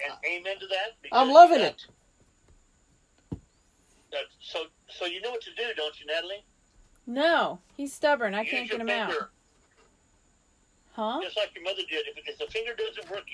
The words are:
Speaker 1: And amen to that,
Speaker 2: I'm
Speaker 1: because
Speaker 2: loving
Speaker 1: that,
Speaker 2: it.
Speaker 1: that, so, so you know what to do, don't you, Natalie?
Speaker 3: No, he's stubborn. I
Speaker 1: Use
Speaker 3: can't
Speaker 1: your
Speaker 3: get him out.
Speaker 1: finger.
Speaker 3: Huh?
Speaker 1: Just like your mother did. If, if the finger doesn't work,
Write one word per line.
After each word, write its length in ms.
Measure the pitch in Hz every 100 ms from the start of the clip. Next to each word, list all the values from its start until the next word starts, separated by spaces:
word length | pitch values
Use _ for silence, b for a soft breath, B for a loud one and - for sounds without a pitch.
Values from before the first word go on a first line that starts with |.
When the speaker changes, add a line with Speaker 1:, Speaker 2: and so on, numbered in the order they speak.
Speaker 1:
And 100 | 139 135 151
amen 320 | 175 185 196
to 80 | 190
that, 300 | 190 214 - -
Speaker 2:
I'm 160 | 233 262
Speaker 1:
because 60 |
Speaker 2:
loving 240 | 294 349 302
Speaker 1:
that, 140 | 180 - - _ _ _ _ _ _ _ _ _ _ _ _ _ _
Speaker 2:
it. 80 | - - _ _ _ _ _ _
Speaker 1:
that, 120 | - - -
so, 240 | - - 233 _ -
so 160 | - 175
you 140 | 180
know 100 | 226
what 120 | 247
to 80 | 185 175
do, 60 | 233 151
don't 220 | 151 -
you, 60 | 147
Natalie? 380 | 165 175 202 - _ _ - _ _ -
Speaker 3:
No, 540 | 247 320 311 180 175 _ -
he's 160 | 277
stubborn. 420 | - 302 294 220
I 60 | 202
Speaker 1:
Use 80 | 226
Speaker 3:
can't 180 | 254 233
Speaker 1:
your 100 | 214
Speaker 3:
get 100 | 226
him 20 | 214
out. 100 | 202
Speaker 1:
finger. 180 | 160 - _ _ _ _ _ _ _ _ _ _ _ _ _ _ _ _
Speaker 3:
Huh? 280 | - 220 277
Speaker 1:
Just 140 | 370 -
like 180 | 202
your 80 | 180
mother 200 | 175 196 -
did. 180 | 156 147
If, 200 | 147 147
if 100 | 147
the 80 | -
finger 260 | 440 466 -
doesn't 320 | 220 220 196
work, 140 | 196 -